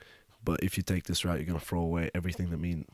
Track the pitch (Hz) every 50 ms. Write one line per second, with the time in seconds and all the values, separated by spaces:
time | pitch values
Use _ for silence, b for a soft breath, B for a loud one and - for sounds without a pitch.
0 | b b b b b b b b - - 85 - 85 92 - 98 90 - 92 87
1 | - - 87 - - 90 85 - 78 87 85 76 - - 90 87 85 82 85 85
2 | 82 - - 87 85 90 82 - 90 87 85 76 82 87 85 78 - -